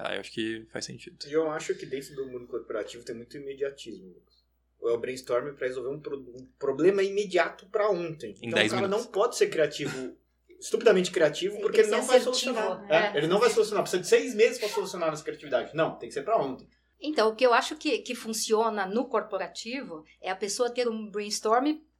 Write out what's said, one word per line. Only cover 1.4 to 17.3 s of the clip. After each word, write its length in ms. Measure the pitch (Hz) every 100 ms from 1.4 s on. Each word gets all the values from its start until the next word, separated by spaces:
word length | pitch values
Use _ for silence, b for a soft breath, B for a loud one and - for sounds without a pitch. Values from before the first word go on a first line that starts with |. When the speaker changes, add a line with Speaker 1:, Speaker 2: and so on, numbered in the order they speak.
| 160
Speaker 2:
acho 240 | 156 - 190
que 100 | -
dentro 280 | 135 143 139
do 120 | 131
mundo 180 | 123 120
corporativo 560 | 120 - 110 98 117
tem 120 | 117 113
muito 200 | 120 147
imediatismo, 680 | 139 135 139 139 117 95 92
Lucas. 320 | 87 _ _ _ _ _ _
É 40 | 117
o 40 | 117
brainstorm 540 | 123 127 - 123 143 -
pra 100 | 127
resolver 220 | 127 123
um 100 | 151
pro-, 200 | 151 139
um 280 | 123 127 - _
problema 420 | 135 131 170 196
imediato 640 | 196 196 202 180 160 - -
pra 220 | 214 208
ontem. 420 | 180 170 156 110 101
Speaker 1:
Em 60 | 117
Speaker 2:
Então, 120 | 113
Speaker 1:
dez 120 | 107
Speaker 2:
o 40 | 185
cara 120 | 196
Speaker 1:
minutos. 180 | 208 226
Speaker 2:
não 60 |
pode 260 | 190 233 -
ser 100 | 202
criativo, 680 | 160 147 - 139 131 127 - _
<laughs> 260 | _ _ -
estupidamente 520 | - 220 226 190 180
criativo, 440 | 175 151 - 185 208
Speaker 3:
Ele 60 |
Speaker 2:
porque 180 | 214 226
Speaker 3:
tem 40 | 214
Speaker 2:
ele 40 |
Speaker 3:
que 60 | 226
Speaker 2:
não 60 |
Speaker 3:
ser 40 | 254
Speaker 2:
vai 100 | 254
Speaker 3:
assertivo, 340 | 254 247 254 226
Speaker 2:
solucionar. 320 | 214 220 202
Speaker 3:
né? 240 | 160 208
Speaker 2:
É, 40 | 196
ele 100 | 160
não 120 | 202
vai 100 | 233
solucionar. 340 | 226 208 196
Precisa 180 | - 185
de 60 | -
seis 260 | 233 269 208
meses 220 | 240 -
pra 100 | 214
solucionar 420 | 208 185 185 165
essa 100 | 151
criatividade. 520 | - - 147 127 - 147
Não, 200 | 151 -
tem 120 | 120
que 40 |
ser 100 | 143
pra 140 | 135 -
ontem. 300 | 139 127 - _ _ _
Speaker 3:
Então, 300 | 302 311
o 60 | 220